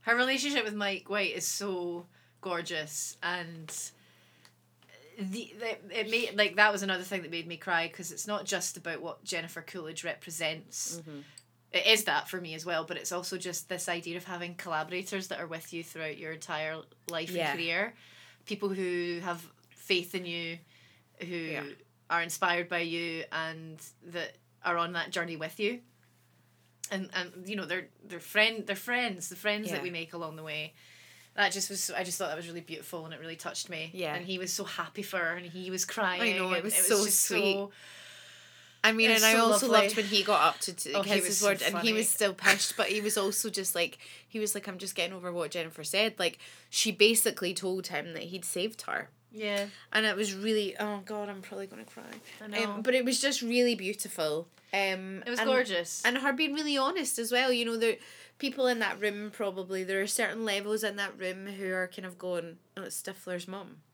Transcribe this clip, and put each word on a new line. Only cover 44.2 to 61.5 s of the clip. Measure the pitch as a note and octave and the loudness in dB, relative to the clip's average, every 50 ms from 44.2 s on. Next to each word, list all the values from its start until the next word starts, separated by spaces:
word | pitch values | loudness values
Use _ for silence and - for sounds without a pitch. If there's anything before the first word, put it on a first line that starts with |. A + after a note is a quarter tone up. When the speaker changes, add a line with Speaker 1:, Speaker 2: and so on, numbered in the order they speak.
| - | -20
Speaker 2:
he | _ - A3 | _ -4 -4
was | G#3+ G#3 - | -2 -2 -2
like, | G3+ G3+ | -4 -6
"I'm | G3+ F#3 | -8 -10
just | F3+ G3 F#3 - | -8 -8 -6 -2
getting | - F3 F3+ F#3+ | -2 -2 -2 -2
over | F3+ F3 F3+ | -6 -8 -4
what | F3 F3 D#3+ D3 | -2 -2 -4 -2
Jennifer | - F3 D#3+ D#3+ D#3 - D3+ | -2 -4 -6 -6 -8 -10 -6
said." | D3+ - G3 G#3+ A3+ A3 - | 0 2 2 2 2 2 0
Like, | F3+ E3 - - - - - - - _ | 0 0 0 -2 -18 -20 -20 -20 -16 _
she | - - - A3 | 0 2 2 2
basically | F#3 - G#3 A3+ A3+ A3 - A3+ - - F#3 F3 F3+ | 6 8 8 8 8 6 4 4 2 0 -2 -2 -2
told | - G3 F#3 F#3 F#3+ F3 | -2 -2 -2 -2 -2 -4
him | - F3 D3 C#3+ E3+ D#3+ | -4 -4 -4 -4 -4 -8
that | D#3 - | -8 -8
he'd | E3+ F3+ F#3 - | -8 -8 -8 -6
saved | - - F3 F#3 A3 A3 - - | -4 -2 -2 -2 -2 -4 -8 -6
her. | - - D2 - - _ _ _ _ | -4 -4 -4 -4 -8 _ _ _ _
Speaker 1:
Yeah. | A3 G#3+ G#3+ G#3 G3+ G3+ G3+ G3+ - - - _ | -10 -6 -4 -2 0 -2 -2 -4 -8 -18 -10 _
Speaker 2:
And | - G#3+ A3 | 0 2 2
it | G#3+ F#3+ | 2 2
was | G3 A3 G3 G3 | 0 -2 -2 -2
really, | F#3+ G3+ A3 A3 G#3+ G3+ F#3+ - - | -2 0 2 2 2 2 0 -2 -2
oh | G#3+ G#3 G#3 G3+ F#3+ | -4 -2 -2 -6 -6
God, | G#3 G#3+ G#3 G#3 G3+ | -6 -6 -6 -4 -6
I'm | G3 F#3+ | -8 -10
probably | F#3 - G3+ G3 G3 | -12 -10 -8 -8 -8
gonna | F#3+ - G#3 A3 | -10 -10 -14 -16
cry. | - - - - - - A3+ - - - - | -14 -16 -16 -14 -14 -14 -14 -14 -18 -16 -14
Speaker 1:
I | A3 | -10
know. | G#3+ G#3 A3 A3+ G#3 G3+ | -4 -2 0 0 0 -2
Speaker 2:
Um, | G#3 G#3+ | 0 2
but | - A#3+ | 4 4
it | C4 A#3+ | 4 4
was | B3+ B3 - | 2 2 4
just | C4+ C#4 C4+ - | 2 2 2 2
really | A#3+ A3+ A#3+ B3 B3 A#3+ A#3 | 0 2 4 6 6 6 4
beautiful. | F#3 F#3+ F#3 G#3 - - G3 - - D#3+ D3+ D3+ D#3+ E3+ - _ - _ - | 2 -2 -4 -4 -4 -6 -8 -2 -2 0 0 0 0 -4 -6 _ -20 _ -2
Um, | - G3 G3 F#3+ F#3+ F#3 F#3+ F#3+ F#3+ F#3+ - | 0 2 2 2 0 -2 -4 -8 -8 -8 -6
Speaker 1:
It | A#3+ | -4
was | A#3+ A3+ | -2 2
Speaker 2:
and, | A3+ A3+ | 4 6
Speaker 1:
gorgeous. | B3+ B3+ B3 G3+ F#3+ F3 E3+ - - - - | 6 4 4 4 0 0 0 -2 -4 2 2
Speaker 2:
and | A#3+ B3 C4+ | 2 2 4
her | C4 C#4+ | 2 2
being | C4+ B3+ D#4 D4 C#4 | 2 2 2 0 2
really | D#4 D4+ D4 C#4+ | -2 0 2 2
honest | C4+ C4 C#4 F#4 F#4 C#4+ - - | 4 2 2 2 0 -2 0 -2
as | A#3 A#3 A3+ | -2 0 2
well. | A#3+ B3 C4 C4 | 4 4 6 6
You | B3+ A#3 A#3 | 4 4 2
know, | A#3 A#3 | 0 2
the | A3 A3+ A3+ A3 A3+ - - - - - - _ | 2 2 2 2 0 -6 -20 -18 -20 -20 -20 _
people | _ C#4 C4+ B3+ C#4 B3+ | _ -4 -2 0 4 4
in | B3+ B3 A3+ | 4 4 4
that | A3 F#3+ - G3 | 2 0 0 0
room, | G#3 G#3 G3+ G#3 G#3+ G#3+ | 0 0 0 -2 -8 -8
probably, | G3+ - G#3+ G3+ F#3 F#3+ F#3 F3+ F#3+ F#3+ F#3 | -4 -2 -2 -2 -2 -4 -6 -4 -4 -4 -2
there | F3+ G3 G3 | 0 0 0
are | G3 | 2
certain | G3+ - - A3+ G3+ G#3 A3+ A3+ | 0 2 0 0 0 0 -2 0
levels | G#3+ G3 G3+ G3 G#3 G#3+ G#3+ G#3+ | 0 0 0 0 0 0 0 0
in | G#3 G3+ | -2 -2
that | G3+ G3+ F#3+ - | -2 -4 -4 -4
room | - F#3 F#3 F#3 F#3+ G3 | -4 -4 -4 -4 -4 -8
who | G3+ | -10